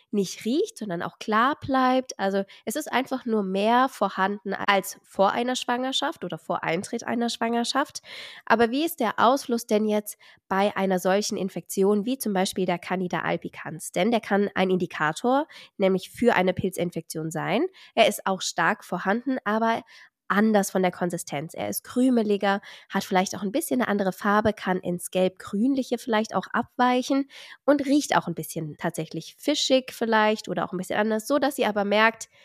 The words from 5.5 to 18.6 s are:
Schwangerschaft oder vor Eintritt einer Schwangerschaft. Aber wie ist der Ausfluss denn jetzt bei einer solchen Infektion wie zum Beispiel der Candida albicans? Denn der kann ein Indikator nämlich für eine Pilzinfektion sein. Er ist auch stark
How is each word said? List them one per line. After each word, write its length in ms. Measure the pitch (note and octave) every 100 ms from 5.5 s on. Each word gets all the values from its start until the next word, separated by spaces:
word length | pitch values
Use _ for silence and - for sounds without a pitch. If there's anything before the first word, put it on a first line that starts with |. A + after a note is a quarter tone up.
| B3+
Schwangerschaft 680 | - B3 C4 C4+ C#4+ - F3+
oder 140 | E3
vor 240 | - F3
Eintritt 400 | D#3+ E3 G3+ D#3
einer 260 | - A#3 A#3
Schwangerschaft. 720 | - A3+ A#3 A#3+ C4+ D4 - - - - - -
Aber 240 | A3 A#3
wie 120 | C4
ist 160 | D#4+ -
der 200 | A3 -
Ausfluss 480 | A3 C4+ - A#3 -
denn 180 | G#3+ G#3+
jetzt 300 | G#3 G#3 - - - -
bei 280 | F#3+ G3+ F#3+
einer 220 | F#3+ F#3
solchen 400 | F#3 G3 G#3 G#3
Infektion 680 | F#3+ - - - G3 G#3 G#3
wie 120 | C4
zum 160 | A3
Beispiel 320 | F#3+ G3 - F3+
der 140 | F3
Candida 400 | - F#3 F3+ E3
albicans? 720 | D#3+ E3+ D#3 - D3 D#3 -
Denn 180 | E3+ G3+
der 120 | A#3
kann 280 | - G3+ G3+ -
ein 160 | F#3
Indikator 760 | F#3 F3+ - D3+ D#3 A#3 C4+ D#4+ - - -
nämlich 320 | F#3+ F#3 -
für 240 | - A#3
eine 220 | - F#3 F3+
Pilzinfektion 720 | F#3+ - F3+ E3+ - E3 D#3+
sein. 380 | D#3+ D3 G3+ F#4 - -
Er 140 | - A3
ist 180 | G3+ -
auch 160 | F#3+
stark 420 | - -